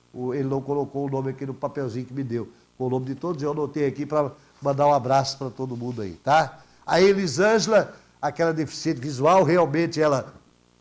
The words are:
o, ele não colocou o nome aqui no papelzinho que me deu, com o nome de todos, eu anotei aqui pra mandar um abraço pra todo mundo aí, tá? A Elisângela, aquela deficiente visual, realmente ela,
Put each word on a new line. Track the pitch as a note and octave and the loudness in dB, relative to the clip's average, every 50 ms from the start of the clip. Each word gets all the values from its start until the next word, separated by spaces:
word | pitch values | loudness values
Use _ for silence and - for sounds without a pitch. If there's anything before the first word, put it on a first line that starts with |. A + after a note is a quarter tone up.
| _ _ | _ _
o, | - B2 B2+ B2+ B2 | -12 -8 -6 -4 -4
ele | C#3+ C3+ C3+ | -2 -2 -2
não | C#3 C3+ | -2 -4
colocou | C3+ C#3 C#3+ C#3+ C3+ C#3+ - C#3 C#3+ | -2 -2 -4 -4 -4 -4 -4 -6 -6
o | C#3 | -4
nome | C3+ C3+ C3+ C3+ | -4 -4 -4 -6
aqui | C3 C3+ C#3 | -6 -8 -10
no | C3+ B2+ | -10 -8
papelzinho | - D3 C3+ - D3 C3+ A#2+ G#2+ B2+ B2 | -8 -8 -8 -6 -6 -6 -6 -6 -8 -10
que | B2 B2+ | -8 -8
me | C#3 C3+ | -8 -6
deu, | A#2 A#2 A#2 G2+ - - _ _ _ _ | -4 -4 -6 -6 -8 -14 _ _ _ _
com | - C3 | -6 -4
o | B2+ | -2
nome | B2+ C3 B2+ | -2 -4 -4
de | C3 C3+ | -6 -8
todos, | C3+ - F3+ E3+ C#3 | -8 -6 -8 -6 -4
eu | D3 D3 | -4 -4
anotei | C#3+ D3 D3 C#3 C#3+ D#3 C#3+ | -4 -4 -4 -4 -2 -2 -2
aqui | C3+ C3+ C3+ D3 | -2 -2 -4 -8
pra | C#3+ D3+ A#2+ - B2 - - _ _ _ _ | -2 0 0 0 -2 -4 -12 _ _ _ _
mandar | C#3 C#3+ C#3 C#3+ D3 | -4 -2 2 4 4
um | D3 D3 | 4 4
abraço | C#3 A#2 B2+ C3+ C3+ C3 - - | 4 2 4 2 2 2 0 -6
pra | - C#3 B2+ | -8 -8 -8
todo | - - C3 C3 A#2+ | -6 -8 -8 -8 -6
mundo | A#2 A#2+ B2 A#2+ A2+ | -8 -8 -8 -6 -8
aí, | G#2 F#2 E2 - - | -8 -10 -10 -8 0
tá? | C3 D3 D#3+ D3 B2+ - - - _ _ _ - | 2 2 2 2 0 -6 -18 -20 _ _ _ -6
A | - D3+ E3+ | 0 2 4
Elisângela, | F#3+ G3+ G3 G3 G3 D#3+ A2+ D#3+ G3 G#3+ A3+ A3 D#3+ G3+ A3 G3 D3 - - - _ _ _ - | 6 6 6 4 0 -2 0 2 2 4 4 4 2 4 4 2 2 2 -6 -20 _ _ _ -6
aquela | C#3 D3 - - E3 E3 | -6 -4 0 0 0 0
deficiente | D#3+ D#3+ D3+ - - - - E3 D#3+ B2+ | 2 0 -4 -6 -6 -6 -4 -4 -4 -4
visual, | B2 D3+ C#3 B2 C#3 D#3+ F#3 F#3+ E3+ | -6 -8 -4 2 4 6 6 6 6
realmente | C#3 E3+ F3+ E3 C#3 C#3+ E3 E3+ E3+ E3 D#3 | 6 4 4 4 2 2 0 0 0 0 2
ela, | D#3 D3+ C#3 B2 - - - - _ _ _ _ _ _ _ _ | 2 2 2 0 -2 -6 -14 -20 _ _ _ _ _ _ _ _